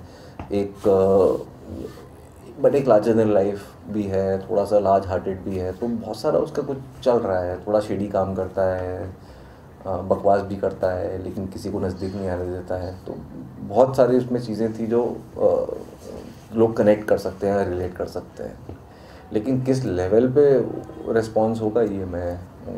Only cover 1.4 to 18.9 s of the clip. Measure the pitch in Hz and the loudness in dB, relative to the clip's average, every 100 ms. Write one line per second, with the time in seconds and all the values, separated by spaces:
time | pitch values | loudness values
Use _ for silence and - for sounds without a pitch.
1.4 | - - - 78 65 - - - - - | -6 -16 -14 -12 -12 -16 -20 -20 -20 -20
2.4 | - - 131 139 120 107 110 113 107 101 | -18 0 2 4 6 4 6 4 4 4
3.4 | 101 101 - - - 104 98 95 95 95 | 2 -2 -10 -18 -8 -4 -2 0 0 -2
4.4 | - 101 98 104 98 98 95 92 95 92 | 0 0 4 4 6 4 2 -2 -4 -6
5.4 | 104 95 90 92 120 117 98 - 156 165 | -6 -4 -4 -4 -4 -4 -6 -4 0 2
6.4 | 160 - 135 135 - - 131 117 107 92 | 0 -4 -4 -8 -10 -2 2 2 2 0
7.4 | 90 90 104 107 - 98 101 98 95 95 | -2 -4 0 0 0 -2 -2 0 0 -2
8.4 | 92 98 95 92 90 92 92 95 - - | -4 -2 0 0 -4 -6 -10 -12 -20 -20
9.4 | - - - - 95 90 95 101 98 101 | -20 -20 -20 -14 -8 -6 -2 2 4 2
10.4 | 98 95 98 - 95 92 92 92 95 98 | 0 -4 -4 -2 -2 -2 -4 -6 -8 -8
11.4 | 95 92 98 95 95 87 95 101 95 90 | -8 -8 -6 -4 -4 -4 -6 -4 -4 -4
12.4 | 90 90 90 92 92 92 - - - - | -4 -6 -6 -6 -6 -10 -12 -12 -12 -14
13.4 | - - 101 101 131 131 120 127 123 123 | -14 -12 0 4 4 4 4 4 2 -4
14.4 | 113 104 110 110 113 117 120 - - - | -4 -4 -4 -2 0 0 0 -4 -12 0
15.4 | 101 87 - - - - - - - - | 2 2 0 -6 -12 -16 -16 -14 -16 -18
16.4 | - 110 113 113 104 104 - 95 92 95 | -6 2 2 4 4 4 2 0 0 -2
17.4 | 101 101 95 87 90 - 87 90 - - | 0 2 0 -2 -4 -6 -8 -8 -12 -12
18.4 | - - - - - | -14 -12 -16 -16 -18